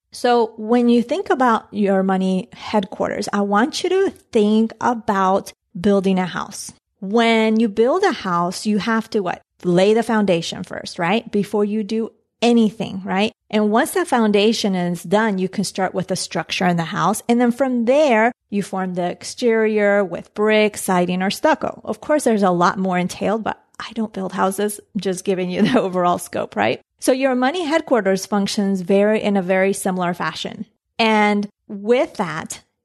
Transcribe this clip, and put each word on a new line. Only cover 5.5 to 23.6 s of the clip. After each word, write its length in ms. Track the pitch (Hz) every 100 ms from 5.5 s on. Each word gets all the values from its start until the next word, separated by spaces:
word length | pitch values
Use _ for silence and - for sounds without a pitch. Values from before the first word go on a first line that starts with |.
| - _ 185
building 380 | 208 196 190 190
a 80 | 180
house. 460 | 180 - - - - _ _
When 580 | 190 226 226 226 220 220
you 100 | 233
build 340 | 202 233 359
a 100 | 392
house, 540 | 269 190 175 175 - 214
you 120 | 208
have 300 | 202 226 -
to 100 | 220
what? 220 | 180 - - _
Lay 300 | 180 175 202
the 80 | 220
foundation 600 | 226 220 196 170 170 175
first, 340 | 185 - - -
right? 320 | 175 220 -
Before 340 | 208 190 214
you 180 | 208 214
do 300 | 208 220 226 - _ _
anything, 580 | 240 233 220 - - 190
right? 280 | 190 185 214 - _
And 220 | 214 214
once 220 | 226 302
the 120 | 392
foundation 720 | 339 247 220 202 214 220 208
is 280 | 185 175 175
done, 360 | 170 202 220 190
you 100 | 185
can 160 | -
start 300 | 185 - 185
with 140 | 190 170
the 80 | 185
structure 500 | - 180 - - 185
in 100 | 170
the 80 |
house. 380 | 160 156 165 220 -
And 120 | 240
then 120 | 247
from 320 | 240 269 247
there, 480 | 226 277 302 220 226 - _
you 120 | 202
form 320 | 180 190 185
the 140 | 180 175
exterior 960 | 175 - - 247 226 220 214 202 202
with 300 | 190 170 -
brick, 420 | - 214 214 214 -
siding, 460 | - 180 180 180
or 80 | 190
stucco. 500 | - 311 302 - -
Of 160 | - 214
course, 240 | - 302
there's 180 | 254 220
a 80 | 196
lot 280 | 175 175 190
more 200 | 190 180
entailed, 460 | 180 - 185 220
but 180 | 202 -